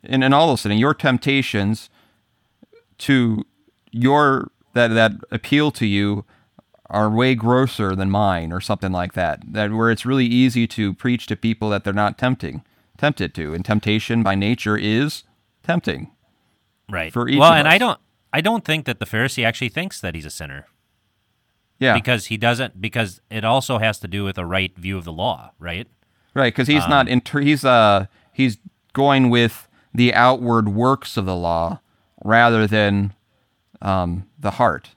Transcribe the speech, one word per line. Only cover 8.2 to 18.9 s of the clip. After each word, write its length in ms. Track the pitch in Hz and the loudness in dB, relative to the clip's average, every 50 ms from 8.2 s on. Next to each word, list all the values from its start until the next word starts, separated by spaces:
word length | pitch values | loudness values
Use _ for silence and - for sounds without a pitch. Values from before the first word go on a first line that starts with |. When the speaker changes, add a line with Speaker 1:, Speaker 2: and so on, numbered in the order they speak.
| 107 98 92 85 82 80 | 2 2 0 -2 -4 -6
Speaker 1:
or 80 | 85 90 | -8 -8
something 320 | - - 107 92 - 95 | -4 -4 -6 -4 -4 -4
like 220 | 92 90 90 87 - | -4 -4 -4 -6 -4
that, 280 | 98 90 80 73 - - - 110 | -4 -4 -4 -4 -6 -10 -10 -6
that 180 | 107 107 101 | -4 -4 -4
where 200 | 107 110 113 113 | -2 0 2 0
it's 140 | 113 107 - | 0 0 -2
really 200 | 127 135 135 127 | -2 0 0 0
easy 400 | 120 117 123 131 131 117 123 117 | 2 4 4 2 2 2 0 -2
to 260 | 110 - - 107 101 95 | -2 -2 -4 -4 -4 -4
preach 340 | _ - 123 123 117 - | _ -2 -2 -2 -2 -4
to 80 | - 110 | -8 -8
people 340 | - - 113 113 - 107 107 | -4 -4 -4 -4 -2 -2 -4
that 140 | 104 98 - | -4 -2 -4
they're 100 | 101 98 | -4 -2
not 240 | 104 104 104 - | 0 -2 -2 -2
tempting, 460 | - 123 127 127 - - 78 64 156 - _ _ _ _ _ _ | -2 -2 -2 -2 -4 -6 -10 -10 -12 -16 _ _ _ _ _ _
tempted 360 | - - 151 147 - 95 - - | -4 -2 -2 -2 -2 -6 -8 -6
to. 180 | - 80 73 80 | -8 -8 -8 -6
And 100 | 85 92 | -8 -4
temptation 580 | - 107 104 - 107 107 110 - - 117 117 113 | -2 -2 0 0 0 -2 -2 -2 -2 0 0 0
by 120 | 98 98 | 0 0
nature 400 | 98 101 104 123 - - 104 107 | 0 0 -2 -2 -2 -2 -4 -2
is 480 | 107 101 104 110 117 139 151 - - - _ _ _ _ _ _ _ _ | -2 -2 0 0 0 0 -2 -4 -10 -18 _ _ _ _ _ _ _ _
tempting. 480 | - 170 175 - - 80 67 - - _ _ _ _ _ _ _ _ _ _ _ _ _ _ _ - | -4 -4 -2 -2 -4 -8 -8 -10 -14 _ _ _ _ _ _ _ _ _ _ _ _ _ _ _ -10
Speaker 2:
Right. 240 | 104 90 82 80 - | -8 -8 -8 -6 -4
Speaker 1:
For 160 | 120 120 123 | -4 -2 0
each 100 | 135 147 | 4 6
Speaker 2:
Well, 120 | 151 165 | 6 8
Speaker 1:
of 60 | 165 156 | 6 6
Speaker 2:
and 80 | 143 | 6
I 80 | 151 165 | 4 4
Speaker 1:
us. 40 | 202 | 4
Speaker 2:
don't, 200 | 247 240 - - _ _ _ _ _ _ - | 4 0 -2 -4 _ _ _ _ _ _ -4
I 80 | 143 | -2
don't 240 | 160 208 233 226 - | -2 0 -2 -2 -2
think 200 | - 156 156 139 | -4 -4 -4 -4
that 140 | - | -6